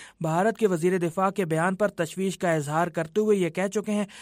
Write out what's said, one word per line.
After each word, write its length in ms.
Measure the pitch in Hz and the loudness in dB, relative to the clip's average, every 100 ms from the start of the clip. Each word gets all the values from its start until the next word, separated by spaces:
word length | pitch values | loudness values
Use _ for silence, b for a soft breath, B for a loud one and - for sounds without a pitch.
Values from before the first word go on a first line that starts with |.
| B _ | B _
بھارت 360 | 127 165 208 220 | -2 2 0 2
کے 100 | 214 | 2
وزیر 300 | 175 175 185 | 2 2 2
دفاع 320 | 170 156 190 | -2 0 0
کے 160 | 196 175 | 0 -2
بیان 300 | 156 175 190 | 0 0 2
پر 120 | 208 | -2
تشویش 500 | - 165 - 190 180 | 0 -4 -2 -4 -2
کا 160 | 180 | 0
اظہار 340 | 160 143 156 175 | 0 0 0 0
کرتے 340 | 165 160 208 | -2 -2 0
ہوئے 160 | 214 202 | 2 2
یہ 120 | 170 | 2
کہہ 180 | 160 196 | -2 -2
چکے 240 | 208 208 | -2 -2
ہیں 140 | 208 202 B | -2 -2 B